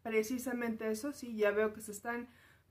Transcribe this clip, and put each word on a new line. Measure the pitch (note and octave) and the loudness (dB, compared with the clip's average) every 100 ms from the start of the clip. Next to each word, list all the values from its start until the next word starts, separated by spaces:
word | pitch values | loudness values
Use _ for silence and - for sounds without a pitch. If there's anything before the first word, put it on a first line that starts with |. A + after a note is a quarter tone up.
precisamente | A#3 A3 G#3+ B3+ C4 B3 A#3 A3 A3 | 2 2 2 -2 -2 0 -2 0 -2
eso. | A3 D4 | 0 -2
Sí, | C#4+ A#3+ G#3+ | -6 -6 2
ya | G3+ | 4
veo | G#3 G#3+ | 4 2
que | G#3+ | 0
se | - | -10
están | G3+ A#3 A#3+ B3 - - - _ | -8 -6 -6 -8 -16 -20 -20 _